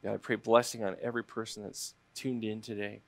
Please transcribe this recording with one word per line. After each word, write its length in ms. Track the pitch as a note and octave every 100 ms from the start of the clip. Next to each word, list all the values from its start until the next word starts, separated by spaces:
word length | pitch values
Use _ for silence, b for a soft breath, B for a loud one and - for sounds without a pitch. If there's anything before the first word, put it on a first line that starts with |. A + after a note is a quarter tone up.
God, 100 | G2+ G#2
I 20 |
pray 200 | - A#2+
blessing 460 | A2 A2+ A#2+ A2+
on 120 | G#2 F#2
every 220 | A#2+ A#2
person 380 | A2+ - A2 -
that's 320 | G#2 - - - _ -
tuned 280 | C3+ B2
in 180 | A2 G#2+
today. 400 | A2 G#2 G#2 G#2+